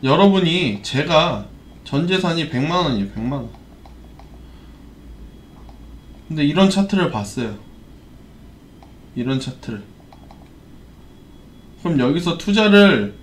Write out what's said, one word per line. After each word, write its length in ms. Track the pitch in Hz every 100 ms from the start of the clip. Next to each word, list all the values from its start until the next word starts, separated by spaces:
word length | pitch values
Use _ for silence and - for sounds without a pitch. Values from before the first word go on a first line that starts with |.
여러분이, 760 | 131 147 202 196 175 175 156 101
제가 640 | - 127 156 160 165 113 101 - - -
전 220 | - 143 175
재산이 420 | 190 180 165 147
백만 360 | 123 143 175
원이에요. 260 | 170 117 98
백만 280 | 107 117 139
원. 100 | 113 - - - - - - - - - - - - - - - - - - - - - - - - - - - -
근데 160 | 156
이런 260 | 143 160 196
차트를 400 | 196 196 196 170
봤어요. 460 | 113 101 - 117 101 - - - - - - - - - - - - - - - -
이런 240 | 123 131
차트를. 420 | 131 131 - 110 101 - - - - - - - - - - - - - - - - - - -
그럼 160 | 175 151
여기서 400 | 123 160 170 165
투자를 760 | - 202 214 202 202 139 101 -